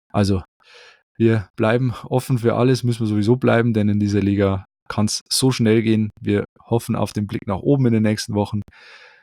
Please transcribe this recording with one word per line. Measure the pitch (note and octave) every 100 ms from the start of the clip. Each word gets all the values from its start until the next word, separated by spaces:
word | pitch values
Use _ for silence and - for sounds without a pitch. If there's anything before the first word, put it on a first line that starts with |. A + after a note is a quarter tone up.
| _
Also, | G#2 G2 F#2+ - _ _ - - _ _ -
wir | A2+ A2+ F#2+ -
bleiben | A2 B2 B2+ G#2
offen | - C3 - B2+
für | A#2 G#2+
alles, | B2+ B2
müssen | B2 A2+
wir | A2
sowieso | G#2 G#2 B2+
bleiben, | A#2 A#2 A#2
denn | A2 G#2
in | G#2
dieser | G#2 G2+
Liga | G2+ G2+ G2 F#2+ - _ -
kann's | - G#2+ - -
so | - C3
schnell | B2+ A2 A2+
gehen. | A2 G#2+ A2 -
Wir | G#2+ G2+ - _
hoffen | - A#2 - A2
auf | G#2+
den | G#2+ G#2
Blick | - -
nach | F#2
oben | - C#3 B2
in |
den | A2+
nächsten | A2 G#2+ -
Wochen. | G#2 G2+ G#2 - - - - - _